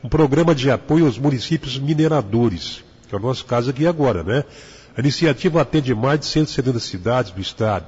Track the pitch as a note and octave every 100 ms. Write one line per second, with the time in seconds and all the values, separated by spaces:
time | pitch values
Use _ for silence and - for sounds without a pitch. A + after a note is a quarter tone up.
0 | A#2 D3+ D3+ C#3+ E3+ D3+ C3+ A2+ - D3+
1 | D#3+ A2 D3 C3 - D#3+ C3+ B2+ C#3 D#3
2 | D#3 D#3 G2+ A2+ A#2+ E2+ - - - -
3 | - G2+ A2+ B2+ - A#2+ A#2+ C3 D#3+ E3
4 | C#3 G2 E2 B2+ C#3+ - - - - -
5 | C#3 C3+ D#3+ C#3 F#3 E3 C#3+ D#3+ B2+ A2
6 | B2+ D3+ - D#3 D3+ - B2+ A#2 - -
7 | F#2 B2 A2+ F#2 F#2 - A2 G2